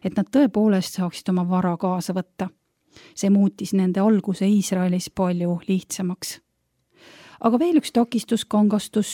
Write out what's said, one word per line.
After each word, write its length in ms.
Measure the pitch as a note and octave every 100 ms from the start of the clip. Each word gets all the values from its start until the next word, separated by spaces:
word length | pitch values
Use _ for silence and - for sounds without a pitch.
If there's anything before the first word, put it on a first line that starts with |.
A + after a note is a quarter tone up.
et 120 | F#3 -
nad 120 | G3
tõepoolest 640 | C4+ C4 G#3 G#3+ F#3+ - -
saaksid 300 | F3 - -
oma 140 | F3+ F3
vara 260 | F#3 F3+ E3
kaasa 380 | F#3 F#3 F3+ F#3
võtta. 320 | - - F#3 - _ _ _ - - -
See 140 | G3
muutis 440 | G3+ G3 - F#3+
nende 260 | G3 F#3 F#3
alguse 480 | G#3 G#3 G3+ F#3 G3
Iisraelis 600 | G#3 - F#3 F3+ F3+ -
palju 500 | - F#3 F3 F3 E3+ -
lihtsamaks. 720 | F#3 - - F3+ F#3 - - _ _ _ _ _ _ - - - -
Aga 200 | A#3 A#3+
veel 200 | E4+ D#4
üks 120 | -
takistus 540 | A#3+ A#3+ A3+ - A3+ -
kangastus 640 | G#3+ G#3 G#3 - G#3+ G3